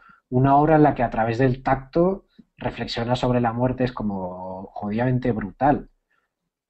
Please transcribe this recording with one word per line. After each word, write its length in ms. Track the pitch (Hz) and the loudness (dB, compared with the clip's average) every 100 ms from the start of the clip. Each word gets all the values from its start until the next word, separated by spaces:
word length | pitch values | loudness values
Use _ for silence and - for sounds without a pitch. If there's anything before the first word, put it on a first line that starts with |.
| _ _ _ | _ _ _
una 260 | 127 139 139 | 2 4 6
obra 200 | 151 156 | 6 6
en 60 | |
la 120 | 147 | 4
que 80 | 131 | 4
a 80 | 117 | -2
través 280 | 113 113 113 | 0 -2 2
del 240 | 131 123 | 0 0
tacto 600 | - 131 - 170 175 202 - _ _ _ | -2 -2 -2 0 0 0 -10 _ _ _
reflexiona 600 | 123 117 113 - 117 123 | -10 -8 -8 -6 -2 0
sobre 240 | 127 123 | 0 2
la 120 | 120 | 0
muerte 320 | 117 127 - | 0 -2 0
es 80 | 123 | -4
como 800 | - 104 98 92 92 92 92 95 | -2 -6 -6 -8 -10 -12 -12 -14
jodidamente 580 | - 104 107 127 127 123 | -10 -6 -2 0 0 -2
brutal. 560 | 107 101 - 135 117 - _ _ _ _ _ _ _ _ | -4 -6 -2 0 0 -4 _ _ _ _ _ _ _ _